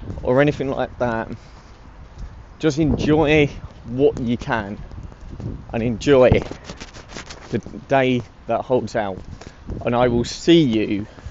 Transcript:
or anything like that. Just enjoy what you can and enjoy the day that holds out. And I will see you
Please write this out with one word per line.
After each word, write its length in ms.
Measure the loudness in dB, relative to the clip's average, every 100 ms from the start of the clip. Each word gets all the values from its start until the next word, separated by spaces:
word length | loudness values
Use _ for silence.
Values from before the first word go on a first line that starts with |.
| -12 -6
or 180 | 0 4
anything 280 | 2 0 -4
like 280 | -4 -6 -4
that. 300 | -2 -2 -4 -10 -16 -20 -20 -20 -20 -20 -20 -16 -16 -16 -20 -4
Just 200 | -2 2
enjoy 720 | 2 2 2 2 4 4 2 0 -14 -16 -8
what 320 | 0 2 2
you 180 | -2 -2
can 420 | -2 -4 -4 -8 -12 -14 -16 -16 -16 -12 -10 -10 -6
and 100 | -4
enjoy 580 | -2 0 4 8 8 6 0 -8 -16 -16 -16 -18 -16 -16 -14 -16 -6
the 60 | -6 -6 -12 0
day 360 | 2 4 0 -2 -10 -4
that 140 | -4
holds 340 | 0 0 0 -2
out. 220 | -4 -6 -12 -16 -16 -16 -12 -8
And 140 | -2 2
I 120 | 2
will 160 | 2
see 380 | -2 -2 4 6
you 440 | 6 2 0 -2 -4 -12 -12